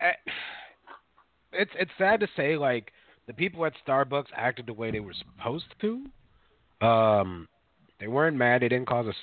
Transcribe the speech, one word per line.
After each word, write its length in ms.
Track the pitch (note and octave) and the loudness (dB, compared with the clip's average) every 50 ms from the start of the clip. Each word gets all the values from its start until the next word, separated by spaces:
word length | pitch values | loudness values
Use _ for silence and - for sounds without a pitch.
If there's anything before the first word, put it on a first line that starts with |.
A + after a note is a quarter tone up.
eh, 120 | - F3 - - - - - - - - - - - - - _ _ - - - _ _ _ _ _ _ _ _ _ _ | 0 0 0 -2 -8 -12 -12 -10 -12 -12 -14 -16 -18 -20 -20 _ _ -20 -20 -20 _ _ _ _ _ _ _ _ _ _
it's, 180 | - F3+ G3+ - - F3 | -2 -2 -2 -2 -2 -6
it's 120 | F#3 D#3+ - - | -6 -6 -2 0
sad 220 | F#3+ G3 A3 G#3 | 2 2 4 2
to 80 | G#3 - - | 0 -2 -2
say, 200 | - C#3 D3 D#3+ | -2 0 0 0
like, 360 | D3 C#3+ C3 B2 A#2 G#2 - _ _ _ _ _ _ _ | 2 2 0 0 0 -4 -10 _ _ _ _ _ _ _
the 60 | - A2+ | -16 -4
people 300 | G#2+ F#3 G3 E3 E3 E3 | -4 -4 -4 -2 -2 -4
at 60 | D#3 - - - | -4 -4 -6 -4
Starbucks 400 | D3 C3+ C#3 C#3 B2+ C#3 C#3+ C3 - - | 0 2 2 2 2 0 -4 -4 -4 -6
acted 300 | - A2+ B2 B2 B2+ A#2 | -2 -2 -2 -2 -2 -10
the 60 | A2+ | -12
way 180 | A2 G#2+ A2+ A2+ | -8 -6 -6 -4
they 100 | A2 G#2+ | -4 -6
were 140 | G#2 F#2 - | -8 -10 -14
supposed 500 | - - - - F#2+ G2 A#2 C#3 E3+ - - - - | -16 -16 -18 -16 -8 -6 -6 -6 -6 -10 -14 -12 -6
to. 1080 | G#3 G#3+ A#3 B3+ C#4 C#4 - - _ _ _ _ _ _ _ _ _ _ _ - G#2+ | -4 -4 -4 -4 -10 -14 -18 -20 _ _ _ _ _ _ _ _ _ _ _ 0 2
Um, 600 | A#2 A2+ A2+ A2+ A2 G#2 G2+ F#2+ F#2 F2+ E2+ E2 - _ _ _ _ _ _ _ _ _ - | 4 6 6 6 6 6 4 2 0 -4 -10 -12 -16 _ _ _ _ _ _ _ _ _ -12
they 80 | G2+ | -8
weren't 300 | G#2+ B2 C#3 D#3 E3 D3+ | -4 0 2 2 2 2
mad. 260 | C3 B2 A#2+ B2 B2+ | 4 4 4 4 4
They 60 | B2 A#2 | 4 2
didn't 180 | B2 B2 B2+ | 2 0 0
cause 200 | - B2 A#2+ A#2 | 0 0 0 0
a 80 | G#2+ - - | -2 -6 -8